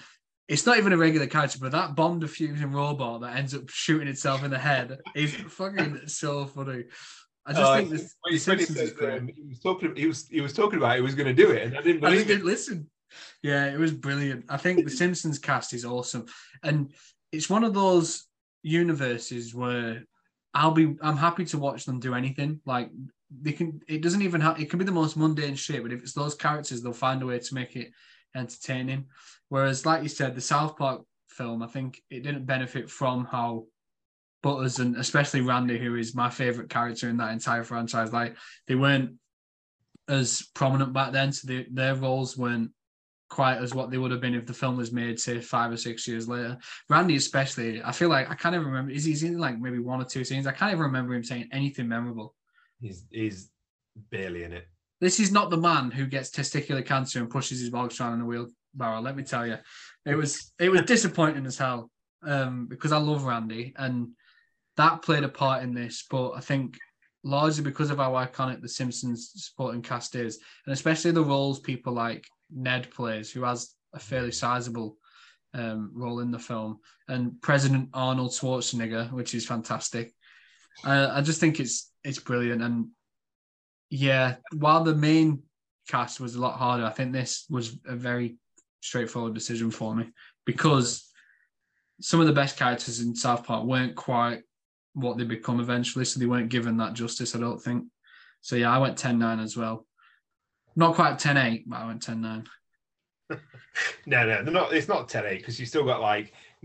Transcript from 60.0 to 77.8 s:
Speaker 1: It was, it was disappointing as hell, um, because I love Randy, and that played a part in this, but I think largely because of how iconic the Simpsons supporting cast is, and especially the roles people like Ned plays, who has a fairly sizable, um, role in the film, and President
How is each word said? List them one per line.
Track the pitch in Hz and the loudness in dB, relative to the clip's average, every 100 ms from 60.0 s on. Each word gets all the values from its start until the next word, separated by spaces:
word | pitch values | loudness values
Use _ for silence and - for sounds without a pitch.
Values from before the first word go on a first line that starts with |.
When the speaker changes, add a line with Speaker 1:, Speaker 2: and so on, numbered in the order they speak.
| 147 | -2
Speaker 1:
It | |
was, | 147 139 - - - | 0 0 -4 -8 0
it | 180 | 4
was | 185 | 6
disappointing | 170 233 185 175 156 139 | 6 4 4 4 2 2
as | 131 127 | -4 -2
hell, | 131 123 - _ _ _ | -2 -2 -8 _ _ _
um, | 156 139 131 123 120 | -4 -2 -2 -4 -8
because | 123 151 | -4 0
I | 151 | 2
love | 151 147 | 2 0
Randy, | 131 120 110 113 123 139 | 0 -2 -4 -6 -8 -6
and | 135 123 117 - _ _ _ _ _ - | -4 -2 -4 -10 _ _ _ _ _ 2
that | 156 165 | 4 4
played | - 151 | 2 2
a | 139 | 2
part | - 135 131 | 0 2 2
in | 127 | -2
this, | 123 123 - - | -6 -6 -10 -6
but | 135 127 | -4 -2
I | - | -4
think | - 139 127 - - _ _ _ | -2 -2 -2 -8 -20 _ _ _
largely | - 139 156 147 | -2 2 4 2
because | 143 139 151 | 0 0 0
of | 139 | 0
how | 131 | 0
iconic | 127 127 - 127 117 | 0 -2 -2 -4 -4
the | 120 | -8
Simpsons | - 127 120 123 117 - | -6 -4 -4 -4 -6 -8
supporting | 190 - - 131 117 | -16 -14 -6 -6 -6
cast | 117 123 - | -6 -6 -6
is, | 123 117 110 - - | -6 -6 -8 -16 -14
and | - | -6
especially | 135 165 156 170 | -2 2 2 4
the | 165 | 4
roles | 151 139 139 135 | 4 4 2 -2
people | - 123 127 | -4 -6 -4
like | 120 117 110 - _ _ | -2 -2 -4 -12 _ _
Ned | 135 127 127 123 | -6 -2 -2 -4
plays, | - 117 110 110 | -6 -6 -6 -8
who | 127 | -4
has | 123 120 - _ _ | -4 -4 -8 _ _
a | 165 | -18
fairly | - 131 120 | -6 -4 -4
sizable, | - 120 123 120 117 107 - _ - - _ _ | -2 0 -2 -2 -6 -8 -10 _ -20 -20 _ _
um, | 131 113 110 107 | -8 -6 -6 -6
role | 120 120 120 | -6 -6 -4
in | 120 | -4
the | 117 | -4
film, | - 113 110 110 _ _ - | -6 -6 -6 -10 _ _ -6
and | 127 123 - | -2 -2 -2
President | - 143 135 135 | 4 6 6 4